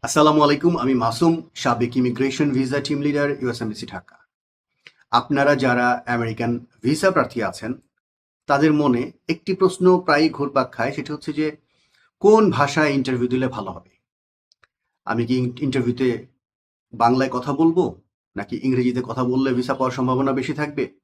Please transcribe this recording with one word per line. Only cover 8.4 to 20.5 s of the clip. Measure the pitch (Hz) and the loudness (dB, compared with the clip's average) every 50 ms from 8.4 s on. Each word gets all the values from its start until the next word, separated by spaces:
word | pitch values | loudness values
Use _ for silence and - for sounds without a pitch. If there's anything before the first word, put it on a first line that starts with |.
| _ - | _ -2
তাদের | 143 139 151 160 151 | 0 2 4 4 4
মনে | 147 147 143 123 117 135 - - _ _ - | 4 2 2 2 0 -2 -6 -10 _ _ -6
একটি | 165 - _ - 185 | -6 -6 _ -6 -2
প্রশ্ন | 185 190 180 185 - 180 180 185 175 | 2 2 0 2 4 4 4 4 4
প্রায়ই | - - 151 147 156 156 | 2 0 2 2 2 2
ঘুরপাক | - - 143 143 - 135 131 - | 0 -2 -6 -2 0 -2 -2 -2
খায়, | - - 117 131 | -4 -4 -4 -4
সেটি | 147 - 131 - 151 | -4 -6 -8 -8 -10
হচ্ছে | 147 - - 139 | -10 -8 -8 -4
যে | 143 151 151 151 - _ _ _ _ _ _ _ _ _ _ _ _ | -4 -4 -4 -4 -8 _ _ _ _ _ _ _ _ _ _ _ _
কোন | - 202 214 220 220 190 | 4 6 6 8 6 4
ভাষায় | - 123 143 139 - 165 156 147 | 4 2 0 2 2 0 0 2
ইন্টারভিউ | 139 139 127 135 127 120 120 123 | 0 0 -2 -2 -2 -2 -2 -2
দিলে | 127 127 131 123 | 0 -2 -2 -2
ভালো | 127 110 98 95 | -4 -6 -10 -10
হবে? | 90 - _ _ _ _ _ _ _ _ _ _ _ _ _ _ _ _ _ _ _ _ _ _ _ _ _ | -12 -14 _ _ _ _ _ _ _ _ _ _ _ _ _ _ _ _ _ _ _ _ _ _ _ _ _
আমি | 95 110 117 117 | -6 -4 -2 0
কি | 113 127 127 | 0 0 0
ইন-, | 127 123 123 127 | 0 -2 -4 -4
ইন্টারভিউতে | 151 135 127 135 120 120 120 123 131 127 117 107 - - _ _ _ _ _ _ _ _ _ _ _ _ - | -4 -2 0 0 0 -2 -2 0 0 -2 -2 -2 -8 -16 _ _ _ _ _ _ _ _ _ _ _ _ -4
বাংলায় | 110 117 120 123 131 135 127 | 0 2 2 4 2 0 -2
কথা | 123 123 117 151 139 | -4 -6 -4 -4 -2
বলবো, | 139 165 165 165 180 170 117 - - _ _ _ _ _ _ _ | 2 2 2 4 2 0 -2 -4 -10 _ _ _ _ _ _ _
নাকি | 98 104 - - - - | -12 -8 -8 -8 -4 -2
ইংরেজিতে | 131 131 127 123 127 120 127 123 | 0 0 2 2 0 0 -2 -4
কথা | - 113 131 127 | -6 -4 -4 -2
বললে | 123 127 127 135 135 127 | 0 0 0 0 0 0
ভিসা | 123 123 127 135 | -2 0 -2 -2
পাওয়ার | - 131 127 | -2 -2 -4
সম্ভাবনা | 123 131 127 123 127 127 135 135 | -2 -2 -2 0 0 0 0 0
বেশি | 131 139 131 - | 0 -2 -4 -4